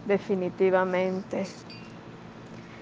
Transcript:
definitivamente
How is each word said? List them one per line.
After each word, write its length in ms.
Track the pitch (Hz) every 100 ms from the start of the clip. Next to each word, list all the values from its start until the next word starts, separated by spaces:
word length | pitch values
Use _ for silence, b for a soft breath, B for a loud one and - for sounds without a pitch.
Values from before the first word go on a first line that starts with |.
definitivamente 1400 | - 196 - 196 180 - 190 185 185 185 185 190 - - 196 - - - - - - - - - - B B B